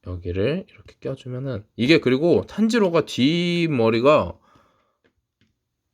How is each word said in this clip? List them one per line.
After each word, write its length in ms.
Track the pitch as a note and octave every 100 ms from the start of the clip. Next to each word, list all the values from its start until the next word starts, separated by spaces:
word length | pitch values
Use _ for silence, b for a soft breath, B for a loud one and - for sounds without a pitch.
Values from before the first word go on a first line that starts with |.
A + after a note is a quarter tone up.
| -
여기를 580 | F2+ F2 F#2 G#2+ E3+ -
이렇게 260 | _ - -
껴주면은 640 | C3+ C3+ B2+ B2 C#3 A#2 G#2 -
이게 240 | B2 D#3+
그리고 460 | - C3 E3+ B2 -
탄지로가 580 | - A3 A#3 G3 E3+ D3+
뒷머리가 1300 | - B2+ E3+ F3 E3+ E3 C#3 A2+ A2+ B2+ D3+ F2 - b b b b b b b _ _ _ _ _ _ _ _